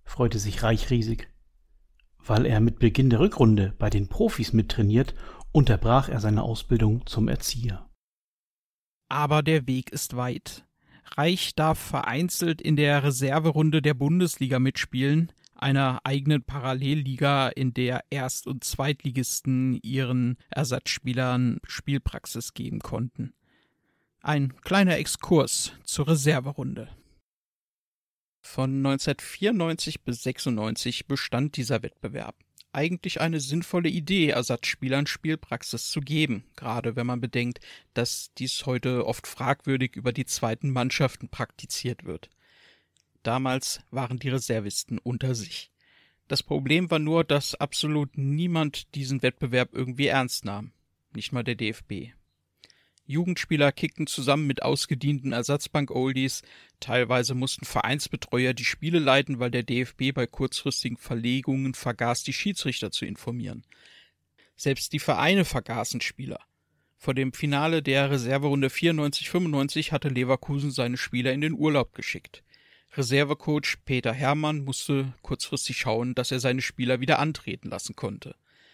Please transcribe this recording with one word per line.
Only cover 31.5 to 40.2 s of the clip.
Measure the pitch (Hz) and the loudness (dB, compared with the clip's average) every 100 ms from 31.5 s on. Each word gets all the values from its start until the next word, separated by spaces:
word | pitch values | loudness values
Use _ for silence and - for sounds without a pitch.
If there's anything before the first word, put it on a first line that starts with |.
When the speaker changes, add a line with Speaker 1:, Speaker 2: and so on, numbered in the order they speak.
| - | -2
Speaker 2:
dieser | 120 120 | -2 -2
Wettbewerb. | - _ 101 101 55 - _ _ _ | -4 _ -10 -8 -10 -14 _ _ _
Eigentlich | - 160 175 185 - | -4 -2 -2 -6 -2
eine | 165 165 | -2 -2
sinnvolle | 135 160 170 180 170 | -2 -4 -2 0 0
Idee, | 170 147 190 151 | -2 0 2 2
Ersatzspielern | 123 123 120 - - 131 135 147 | 2 0 -2 -4 -4 -2 0 -2
Spielpraxis | - 156 156 - 117 - 113 - | -4 -4 -4 -4 -8 -6 -6 -6
zu | - | -6
geben, | 135 156 151 104 - - | -2 0 0 0 -8 -12
gerade | 127 117 117 120 | -6 -4 -2 -2
wenn | 120 | -2
man | 123 | -2
bedenkt, | 117 123 120 120 - - _ | -2 -2 -2 -4 -14 -20 _
dass | - 120 - - - | -2 -2 -4 -10 -8
dies | 127 - - | -6 -4 -2
heute | 127 127 123 110 | -2 0 0 0
oft | - - | -4 -8
fragwürdig | - 131 139 - 135 127 - | -4 -2 -2 0 0 -2 -4
über | 123 | -4
die | 120 | -4